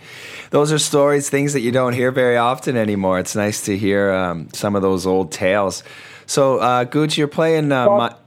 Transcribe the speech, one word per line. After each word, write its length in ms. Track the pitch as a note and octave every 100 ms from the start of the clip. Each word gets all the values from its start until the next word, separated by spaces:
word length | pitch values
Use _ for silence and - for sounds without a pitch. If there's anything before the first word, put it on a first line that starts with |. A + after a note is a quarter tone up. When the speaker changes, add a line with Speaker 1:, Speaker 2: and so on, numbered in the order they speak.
| - - - - -
Speaker 1:
those 220 | C#3+ D3
are 60 | D#3
stories, 500 | - D3 C#3+ C#3+ C#3
things 240 | C#3 C#3+
that 80 | C#3+
you 100 | A#2
don't 220 | B2+ B2+
hear 180 | A#2+ B2+
very 240 | B2+ B2 A#2+
often 400 | A#2+ C3+ - B2
anymore. 420 | G#2+ G2+ F#2+ F#2
It's 160 | F2+
nice 280 | G#2+ G#2 G#2
to 120 | - G2
hear, 360 | G2+ G2+ G2+
um, 360 | F#2+ F2+ E2 D2+
some 240 | - G#2 G2+
of 60 |
those 220 | F#2+ F#2+
old 280 | F#2 F#2+ E2+
tales. 500 | - F#2 G#2 F#2+ F2+ - - - - -
So, 320 | - C3+ B2
uh, 260 | A#2 B2
Gooch, 340 | B2 D3 D3+ D3+
you're 80 | D3
playing, 460 | F3 D#3+ D#3+ D3
uh, 160 | C3+ A#2+
Speaker 2:
Well, 100 | G3+
Speaker 1:
my, 80 | A#2
Speaker 2:
if 80 | -